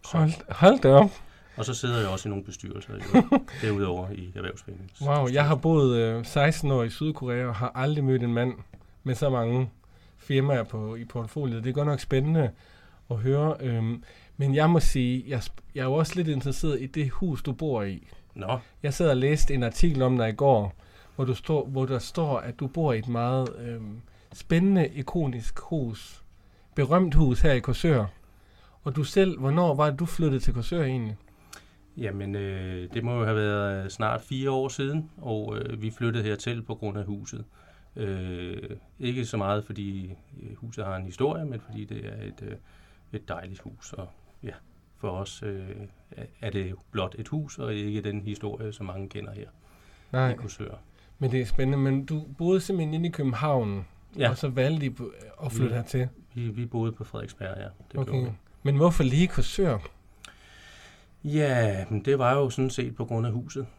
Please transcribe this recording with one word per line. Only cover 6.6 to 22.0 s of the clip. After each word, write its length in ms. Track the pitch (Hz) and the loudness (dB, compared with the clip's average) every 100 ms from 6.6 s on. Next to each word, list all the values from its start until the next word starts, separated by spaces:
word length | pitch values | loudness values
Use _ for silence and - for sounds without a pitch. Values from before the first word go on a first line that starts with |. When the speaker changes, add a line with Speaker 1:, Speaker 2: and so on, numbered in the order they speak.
| 147 | 0
Speaker 2:
år 120 | 135 | 2
i 80 | 117 | 0
Sydkorea 560 | - 151 147 127 123 127 | -2 -4 -4 -4 -4 -4
og 80 | |
har 180 | 104 123 | -4 -4
aldrig 300 | - 135 147 | -2 0 2
mødt 180 | 135 131 | 2 2
en 100 | 120 | 2
mand 180 | 117 127 117 - - - - | 0 0 -4 -16 -20 -20 -10
med 100 | 131 | -6
så 160 | 123 143 | 0 0
mange 400 | 127 117 123 123 - _ - - - | 2 2 0 -2 -6 _ -20 -20 -20
firmaer 460 | - 135 139 131 | -2 0 2 0
på, 320 | 110 110 107 113 | -2 -6 -6 -8
i 80 | |
portfoliet. 600 | 120 123 113 156 135 113 | -8 -8 -6 -4 -4 -2
Det 60 | 120 | -2
er 40 | |
godt 120 | 131 147 | 0 0
nok 120 | 143 | -2
spændende 500 | - 135 143 160 127 - - - - - - | 0 0 4 2 2 -2 -20 -20 -20 -20 -8
at 60 | 117 | -2
høre, 400 | 120 143 151 151 | 2 2 2 0
øhm, 420 | 131 117 113 117 - - - - | -2 0 -2 -4 -10 -20 -20 -2
men 180 | 139 | 2
jeg 160 | 139 156 | 4 6
må 100 | 170 | 8
sige, 440 | - 139 123 127 127 | 6 4 2 0 -2
jeg 100 | 127 | -6
sp-, 240 | - - - | -6 -12 -12
jeg 60 | 139 | -4
er 40 | |
jo 80 | 131 | 0
også 180 | 147 160 180 | 2 0 0
lidt 120 | 160 | 0
interesseret 520 | 143 127 127 160 143 | 0 -2 0 0 0
i 60 | 131 | -4
det 240 | 156 139 | -4 -2
hus, 320 | - 185 127 | 0 -2 -2
du 100 | - | -4
bor 300 | 123 156 120 | -4 -2 -2
i. 240 | 101 95 - - - | -2 -6 -12 -20 -20
Speaker 1:
Nå. 240 | - 95 127 - - | -12 -6 -6 -6 -8
Speaker 2:
Jeg 120 | 147 | -6
sad 160 | 139 170 | 2 4
og 60 | 127 | 4
læste 380 | 135 151 - | 4 4 4
en 80 | 139 | 4
artikel 400 | 120 - 170 139 | 0 4 4 6
om 140 | 127 127 | 2 4
dig 100 | 113 | 2
i 40 | |
går, 420 | 107 139 117 104 - - - - - | 4 4 6 2 -6 -20 -20 -16 -4
hvor 80 | |
du 100 | 127 | -2
står, 320 | 123 - 151 135 | -2 0 0 0
hvor 200 | 131 131 | -2 -2
der 120 | |
står, 400 | 127 | -2